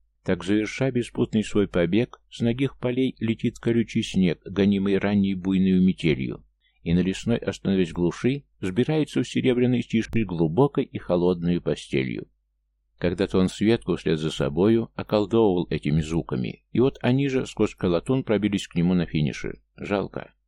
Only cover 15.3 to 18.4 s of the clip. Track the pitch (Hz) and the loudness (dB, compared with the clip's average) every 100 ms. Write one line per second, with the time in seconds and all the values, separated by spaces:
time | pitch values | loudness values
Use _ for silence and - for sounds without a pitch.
15.3 | 113 107 90 82 78 73 76 76 82 - | 2 4 2 -2 -4 0 0 0 -4 -4
16.3 | 65 60 - _ - 131 - 127 131 139 | -6 -6 -10 _ 0 0 0 0 0 0
17.3 | 131 - - 104 - 92 85 - 131 - | -2 -4 -2 -2 0 0 0 0 -2 0
18.3 | 104 | 0